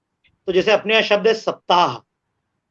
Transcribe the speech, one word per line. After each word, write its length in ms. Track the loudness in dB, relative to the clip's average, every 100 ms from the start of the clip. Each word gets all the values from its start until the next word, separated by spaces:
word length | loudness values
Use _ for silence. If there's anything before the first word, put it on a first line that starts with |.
| _ _ _ _ -4
तो 60 |
जैसे 200 | -2 2
अपने 220 | 0 2
यहाँ 80 | -2
शब्द 260 | 0 0 0
है 60 |
सप्ताह, 640 | -2 -4 -10 _ 2 2 -2 _ _ _ _ _ _ _